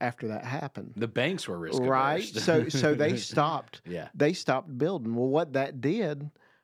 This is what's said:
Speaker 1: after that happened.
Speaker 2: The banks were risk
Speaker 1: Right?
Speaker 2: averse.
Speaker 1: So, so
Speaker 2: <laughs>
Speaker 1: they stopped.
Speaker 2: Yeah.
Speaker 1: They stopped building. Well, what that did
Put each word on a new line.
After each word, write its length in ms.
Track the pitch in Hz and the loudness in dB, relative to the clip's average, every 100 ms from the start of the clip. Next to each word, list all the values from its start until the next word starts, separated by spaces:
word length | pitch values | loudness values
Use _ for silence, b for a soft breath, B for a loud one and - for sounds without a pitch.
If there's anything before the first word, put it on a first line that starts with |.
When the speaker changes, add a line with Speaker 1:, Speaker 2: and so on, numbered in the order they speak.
Speaker 1:
after 280 | 120 - 113 | -4 -4 -6
that 160 | 107 | -6
happened. 480 | 120 143 143 - 127 104 | -6 -6 -6 -10 -12 -6
Speaker 2:
The 120 | 113 | -2
banks 380 | 120 143 190 - | 0 0 0 -6
were 100 | 87 | -6
risk 240 | 82 131 | -2 0
Speaker 1:
Right? 480 | 127 131 135 165 214 | 2 4 4 0 -2
Speaker 2:
averse. 120 | - | -2
Speaker 1:
So, 240 | - 160 - | 4 4 4
so 240 | 143 151 | 2 4
Speaker 2:
<laughs> 100 | 139 | 4
Speaker 1:
they 120 | 147 123 | 2 0
stopped. 680 | - 151 151 147 - - | 0 2 2 0 -6 -16
Speaker 2:
Yeah. 240 | 85 85 78 | -10 -8 -6
Speaker 1:
They 180 | - 147 | 2 2
stopped 460 | 185 - 131 151 123 | 2 0 0 -2 -2
building. 360 | 156 180 113 | -2 0 -2
Well, 140 | 117 131 | 0 2
what 240 | 147 165 | 2 2
that 260 | 135 139 143 | 0 -2 -2
did 480 | 135 220 175 143 147 _ b b | 0 0 -2 -4 -10 _ b b